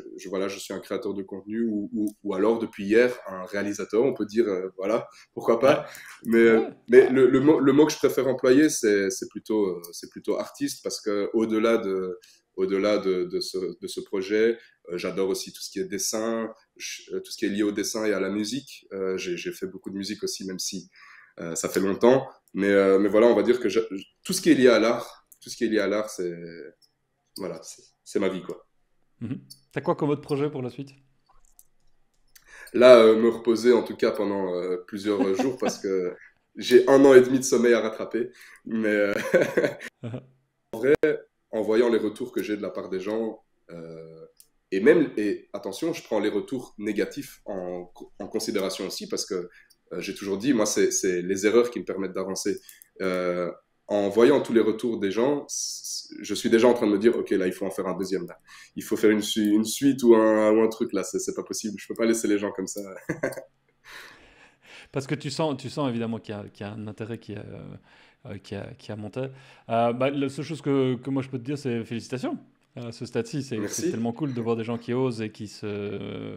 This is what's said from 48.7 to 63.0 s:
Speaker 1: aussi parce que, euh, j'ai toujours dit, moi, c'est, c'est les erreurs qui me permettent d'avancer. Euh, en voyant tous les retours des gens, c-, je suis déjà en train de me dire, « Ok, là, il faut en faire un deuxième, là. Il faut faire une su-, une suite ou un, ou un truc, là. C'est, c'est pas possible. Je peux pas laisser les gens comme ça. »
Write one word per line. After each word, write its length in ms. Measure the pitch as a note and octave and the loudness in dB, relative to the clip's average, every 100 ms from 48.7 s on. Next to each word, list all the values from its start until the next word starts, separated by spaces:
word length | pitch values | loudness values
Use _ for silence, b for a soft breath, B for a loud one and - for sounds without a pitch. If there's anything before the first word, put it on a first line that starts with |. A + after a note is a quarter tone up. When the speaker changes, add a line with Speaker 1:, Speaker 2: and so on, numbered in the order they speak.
| - F#2 | -6 -8
Speaker 1:
aussi 220 | - G#2 | -10 -8
parce 160 | G2 - | -8 -6
que, 240 | F#2 F2 b b _ _ | -6 -8 b b _ _
euh, 60 | F2 | -12
j'ai 120 | F2+ | -10
toujours 240 | F#2 G2+ G2 | -8 -6 -4
dit, 160 | B2 | 0
moi, 120 | A#2+ G#2 | 0 0
c'est, 240 | - F#2+ | 2 0
c'est 300 | - G2 F2+ | 2 -2 -2
les 240 | F2 G2 G#2 | -4 -2 2
erreurs 240 | A2 A#2+ | 2 2
qui 80 | G#2 | -4
me 60 | F2 | -8
permettent 280 | F#2+ F#2+ | -8 -6
d'avancer. 460 | F#2 F#2+ F#2 G#2+ F#2 B B B _ | -6 -8 -6 -4 -6 B B B _
Euh, 480 | F#2+ F2+ F2+ F2 F2 - _ _ - | -4 -2 -2 -2 -4 -8 _ _ -4
en 220 | G#2 G2+ | 0 2
voyant 320 | G#2 B2 C#3 | 6 6 6
tous 120 | - | 4
les 80 | A#2 | 2
retours 380 | A2 G#2 B2 G#2+ | 2 0 -4 -2
des 120 | G2 | -2
gens, 340 | G2 B2+ D3 - | 0 0 0 -6
c-, 640 | - - - - - - - | -10 -10 -10 -10 -12 -12 -16
je 120 | G2 G2+ | -8 -6
suis 140 | A2+ | 2
déjà 160 | A2+ A#2+ | 6 6
en 60 | |
train 120 | A#2 G#2+ | 4 2
de 40 | |
me 80 | G2+ | 4
dire, « 160 | A2+ A#2 | 4 2
Ok, 120 | F#2 | -2
là, 160 | G2 F#2 | 0 0
il 60 | |
faut 120 | F#2 F#2+ | -2 -8
en 60 | |
faire 160 | - F#2+ | -6 -6
un 100 | F2+ | -4
deuxième, 300 | F#2+ F#2 E2+ | -4 -4 -6
là. 100 | - B B B - | -14 B B B -14
Il 80 | |
faut 140 | - G#2+ | -6 2
faire 140 | G#2+ | 4
une 100 | G#2+ | 4
su-, 280 | G#2 A2+ G#2 | 0 0 2
une 100 | G#2 A2+ | 2 0
suite 380 | - C#3 B2+ | 0 0 2
ou 100 | A#2+ A2+ | 6 8
un, 360 | A2 G#2+ G#2+ | 8 4 4
ou 100 | A2 | 4
un 60 | A2+ | 4
truc, 220 | A2+ A#2 | 0 -4
là. 100 | F#2+ | -4
C'est, 160 | F#2 F#2 | -4 -4
c'est 160 | - F2 | -6 -8
pas 80 | |
possible. 340 | F2+ - A2 G2+ | -8 -8 -8 -10
Je 80 | - | -12
peux 80 | - | -4
pas 100 | A2+ | 0
laisser 220 | A2+ G#2+ | 0 0
les 100 | G2+ | 0
gens 140 | G2+ | -2
comme 160 | - F#2+ | -6 -8
ça. » 140 | G#2 G2+ F#2 | -8 -12 -14